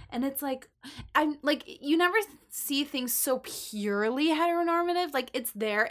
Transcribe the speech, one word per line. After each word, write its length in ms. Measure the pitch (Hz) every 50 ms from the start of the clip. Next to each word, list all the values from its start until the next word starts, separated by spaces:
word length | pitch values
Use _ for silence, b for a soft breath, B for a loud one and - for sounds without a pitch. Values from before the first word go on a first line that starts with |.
| B B
And 160 | - 240 262
it's 160 | 277 269 -
like, 260 | 285 277 262 262 - - _ _ B 269 B B B B -
I'm, 240 | 302 311 302 294 294 -
like, 200 | 294 285 - - -
you 280 | - - - 285 320
never 220 | 330 349 359 381 440 403 - - - _ -
see 340 | - - - - 285 277 285
things 300 | 285 - 262 254 240 -
so 240 | - - 277 254 262 -
purely 840 | - - - - - 220 208 202 208 202 202 214 226 247 269 302 330
heteronormative. 840 | 311 311 339 349 339 339 349 339 339 339 349 349 349 349 359 311 285
Like, 160 | 262 247 - -
it's 180 | 269 233 -
there, 340 | - 202 214 214 208 208 226 -